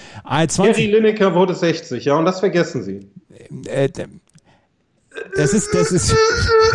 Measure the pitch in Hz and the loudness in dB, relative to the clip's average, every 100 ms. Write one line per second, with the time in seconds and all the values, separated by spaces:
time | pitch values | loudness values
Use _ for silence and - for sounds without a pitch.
0 | - - - 147 160 - 202 214 220 214 | -20 -18 -6 -2 -2 2 2 2 2 2
1 | 220 208 196 170 185 170 170 160 - 120 | 2 2 2 2 0 0 -2 -2 -6 -6
2 | 123 147 170 185 202 170 165 127 98 98 | 0 0 0 0 -2 0 -2 -4 -8 -12
3 | - - _ - - 139 - 139 139 - | -14 -20 _ -20 -20 -16 -6 -2 -2 -4
4 | - - _ - _ _ _ _ _ _ | -14 -14 _ -20 _ _ _ _ _ _
5 | _ - - 381 147 208 - - - 180 | _ -16 -6 -2 0 0 0 0 0 0
6 | - 440 440 466 480 453 440 | 2 2 2 0 2 4 4